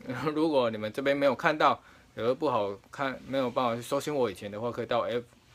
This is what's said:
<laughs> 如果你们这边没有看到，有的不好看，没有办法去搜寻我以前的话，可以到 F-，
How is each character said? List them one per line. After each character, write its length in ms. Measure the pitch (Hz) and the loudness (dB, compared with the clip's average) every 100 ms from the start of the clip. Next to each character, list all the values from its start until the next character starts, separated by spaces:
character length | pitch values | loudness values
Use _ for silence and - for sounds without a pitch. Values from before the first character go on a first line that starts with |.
| - | -10
<laughs> 260 | 127 147 | -4 -2
如 140 | 151 160 | 0 4
果 220 | 139 120 | 4 2
你 80 | 110 | 0
们 140 | 107 | -6
这 100 | 110 | -2
边 140 | 139 139 | 0 4
没 100 | 139 | 4
有 80 | |
看 220 | 120 170 156 | 4 2 4
到， 240 | 151 120 - - - - | 4 4 -4 -20 -18 -4
有 100 | 110 | 0
的 80 | |
不 140 | 127 147 | 0 2
好 260 | 120 101 98 - | 2 0 -4 -14
看， 300 | - 135 123 - | -6 -6 -6 -4
没 100 | 135 | -2
有 100 | 127 | 0
办 160 | 131 | 0
法 120 | 123 117 | 0 -2
去 60 | |
搜 180 | 117 143 | -2 -4
寻 120 | 151 | -2
我 160 | 147 117 | 0 0
以 60 | |
前 160 | 90 101 | -2 -10
的 100 | 104 | -6
话， 120 | 120 | -6
可 100 | 117 | -6
以 40 | 113 | -2
到 140 | 120 | 0
F-， 220 | 95 120 117 - _ | 0 -4 -6 -20 _